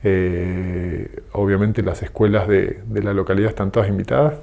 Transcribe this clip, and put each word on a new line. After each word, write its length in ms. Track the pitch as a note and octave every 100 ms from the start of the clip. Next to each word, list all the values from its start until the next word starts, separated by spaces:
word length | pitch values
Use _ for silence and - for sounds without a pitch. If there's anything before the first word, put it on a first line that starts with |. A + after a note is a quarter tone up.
Eh, 1160 | G#2 F#2+ F#2 F2 F2+ F2+ F2+ F2+ F2+ D#2+ - - -
obviamente 500 | - G2 G2 G#2 G#2+
las 200 | F#2 F2
escuelas 440 | - - G#2+ G#2 G2
de, 340 | G2 F#2+ - A2
de 160 | G#2
la 120 | G2+
localidad 340 | G2+ F#2 F#2+ G#2+
están 240 | A2 G2
todas 160 | G#2+ G2+
invitadas 460 | G2 F#2+ B2+ D3+ D3+